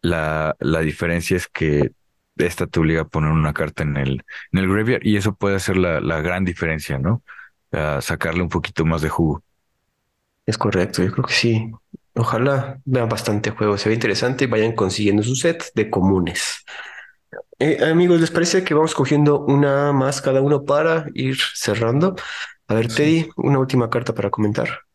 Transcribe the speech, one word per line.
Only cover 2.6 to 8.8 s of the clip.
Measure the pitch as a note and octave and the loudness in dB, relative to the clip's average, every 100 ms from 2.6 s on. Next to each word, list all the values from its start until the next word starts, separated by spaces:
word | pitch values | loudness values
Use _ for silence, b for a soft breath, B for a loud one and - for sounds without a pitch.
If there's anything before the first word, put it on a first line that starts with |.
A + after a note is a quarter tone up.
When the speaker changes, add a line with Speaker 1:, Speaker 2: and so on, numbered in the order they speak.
| E2+ | -4
Speaker 1:
te | - | 0
obliga | D#2+ D#2+ | 2 0
a | D#2 | -2
poner | D#2+ D#2 | -2 0
una | D#2+ D#2 | 2 0
carta | D2+ D2+ - | -2 -6 -4
en | D#2 C#2+ | -4 -2
el, | C2+ C2+ - B B | -2 -4 -8 B B
en | F#2+ | -2
el | F#2+ | 0
graveyard | G2 A2 B2 | 0 0 0
y | - G#2 | 2 2
eso | G2+ | 0
puede | G2+ G2+ G2 | -2 0 0
hacer | - F#2+ | 0 0
la, | F2+ D#2 | 2 0
la | C2+ D#2+ | 0 -2
gran | D#2+ F2+ | -2 -2
diferencia, | F#2 E2+ E2+ D#2 - C#2 | -2 -2 -4 -4 -4 -4
¿no? | C#2+ A#2 _ B B _ _ | -2 -2 _ B B _ _
A | - D2+ C#2+ | -4 -2 -4
sacarle | - E2 E2 E2 | -4 -4 -4 -2
un | F2 | -2
poquito | F2+ - - | -2 -6 -2